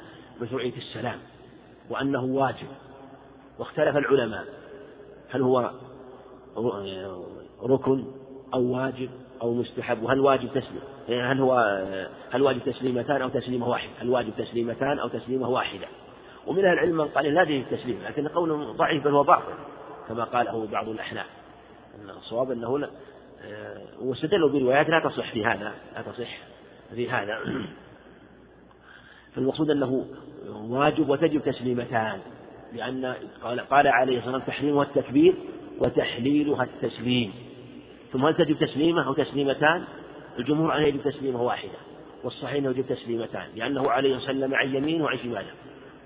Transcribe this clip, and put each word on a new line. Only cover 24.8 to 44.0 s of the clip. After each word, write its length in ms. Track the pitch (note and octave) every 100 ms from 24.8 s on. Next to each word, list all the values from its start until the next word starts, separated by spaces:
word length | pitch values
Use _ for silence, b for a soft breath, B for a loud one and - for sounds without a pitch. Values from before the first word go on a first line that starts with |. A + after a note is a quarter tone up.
| D#3
لا 120 | D#3+
تصح 280 | D3+ B2+ A2
في 120 | A#2
هذا، 280 | A2 G2 G#2 - -
لا 80 | A2
تصح 360 | A2+ A2 A#2 - - - - - -
في 160 | A2 B2
هذا. 280 | B2 G2+ A2
<clears throat> 220 | - - - - - - - - - - - - - - B B B B B
فالمقصود 360 | - C3 D3+ D3+
أنه 360 | D3 B2+ C3+ - - - - F#2+
واجب 600 | G#2+ A2 B2+ D3 D3+ C#3
وتجب 340 | C#3 D#3+ D3
تسليمتان، 760 | C#3 A#2+ B2 B2 A#2+ A#2 A2 G2 - - - - -
لأن 420 | A#2 A#2 C3 B2+ B2 G#2 -
قال، 180 | A2+ B2
قال 260 | - C#3 C#3+
عليه 320 | B2 C3+ B2+
الصلاة 160 | A#2+
والسلام: 220 | C3 B2 B2+
"تحريمها 260 | C#3+ C#3+
التكبير 520 | C#3+ C#3 - C3+ F3 - - - - -
وتحليلها 840 | B2+ D3 - - B2+ D3 D3 B2+
التسليم". 680 | B2 - A#2+ - A#2+ B2 G#2 - - - - - - - -
ثم 140 | C3 D3
هل 100 | D#3+
تجب 220 | D#3 D3
تسليمة 480 | D#3 C3 E3 E3+ C3
أو 80 |
تسليمتان؟ 720 | C3+ C3+ C3+ C#3 C3+ D3 F3 - - - - - -
الجمهور 380 | B2 D3+ D#3+ C#3
أنه 100 | D3
يجب 160 | C3+
تسليمة 400 | C#3 - C3+ A#2+
واحدة، 360 | A#2+ G#2 G2 F2 - - - -
والصحيح 300 | B2 - C3
أنه 160 | C#3+ C3+
يجب 160 | B2+ B2+
تسليمتان، 600 | B2 A#2 A#2 G#2+ G2+ F2 G#2+
لأنه 340 | A#2+ C3+ C3+
عليه 260 | B2